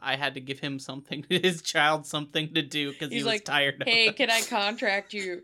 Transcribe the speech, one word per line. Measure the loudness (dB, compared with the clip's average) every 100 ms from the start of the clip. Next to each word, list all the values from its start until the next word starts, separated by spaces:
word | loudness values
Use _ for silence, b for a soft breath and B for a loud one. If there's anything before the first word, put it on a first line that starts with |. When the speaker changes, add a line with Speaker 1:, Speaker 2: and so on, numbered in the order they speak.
Speaker 1:
I | -4 -2
had | -2
to | -4
give | -8 -6
him | -6 -6
something, | -8 -12 -10 -10 -2
<laughs> |
his | 2 2 0
child | 0 2 4 4 0
something | -6 -4 -2 -2
to | -2
do, | -2 -2 -4
'cause | -4 -4
he | -2
Speaker 2:
He's |
Speaker 1:
was | 0
Speaker 2:
like, | -2
Speaker 1:
tired | 0 2 2 0
of | 2
Speaker 2:
"Hey, | 4 4
Speaker 1:
it. | 4
Speaker 2:
can | 2
I | 2
contract | 2 0 0 0 0 0 -2
you? | -6 -4 -6